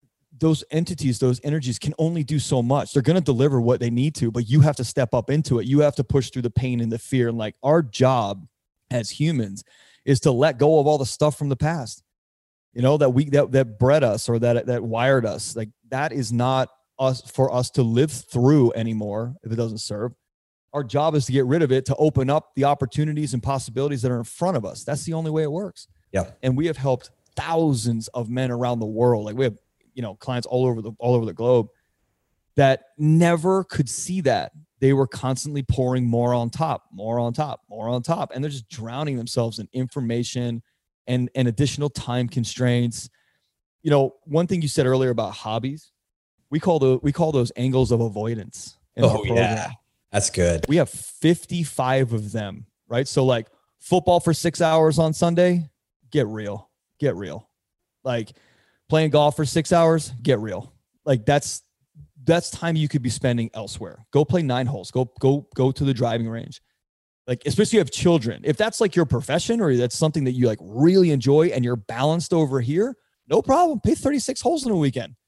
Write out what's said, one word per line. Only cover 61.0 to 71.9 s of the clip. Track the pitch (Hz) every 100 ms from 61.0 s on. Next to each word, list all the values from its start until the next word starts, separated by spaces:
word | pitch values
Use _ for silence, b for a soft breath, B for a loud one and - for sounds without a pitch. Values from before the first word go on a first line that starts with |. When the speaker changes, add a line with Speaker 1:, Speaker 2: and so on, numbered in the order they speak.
Speaker 1:
Like, | 151 123 107
that's, | 143 - - _ _ _ 151 143 -
that's | 127 170 -
time | - 170 160
you | 151
could | 143
be | 123
spending | - 131 120 113
elsewhere. | 110 104 - 95 - _
Go | 139
play | 151 180
nine | 143 123 123
holes. | 117 90
Go, | 127 127 -
go, | 135 143 -
go | - 131
to | -
the | 139
driving | 120 120 117 113
range. | 113 - - _ _ _ _ _ _ -
Like, | 123 143
especially | 185 214
if |
you | 214
have | 139
children. | - 180 165 113 92 -
If | 147
that's, | 214 -
like, | 208 180
your | 151
profession | 120 - 160 - 233
or | 170 123
that's | 123 -
something | 156 151
that | 131
you, | 127 123
like, | 107
really | 90 113 160 190 175
enjoy | 139 131 147 170
and | 123 120
you're | 120
balanced | -